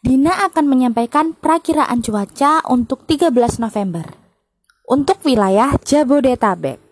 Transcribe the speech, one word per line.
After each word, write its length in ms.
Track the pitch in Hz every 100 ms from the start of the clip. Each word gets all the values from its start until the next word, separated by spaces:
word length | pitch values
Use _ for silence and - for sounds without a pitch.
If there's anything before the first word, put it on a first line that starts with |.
Dina 400 | 240 262 294 370 392
akan 160 | - 294
menyampaikan 720 | 254 254 226 233 294 320 -
perakiraan 640 | 302 330 - 311 262 240
cuaca 640 | 226 208 196 - 285 320 -
untuk 400 | 247 226 269 -
tiga 240 | 302 339
belas 320 | 247 240 240
November. 560 | 226 220 202 170 160 - _ _ _ _ _ _ -
Untuk 320 | 269 277 294
wilayah 560 | 302 240 196 196 262 -
Jabodetabek. 1040 | - 294 262 285 262 247 214 180 143 113 _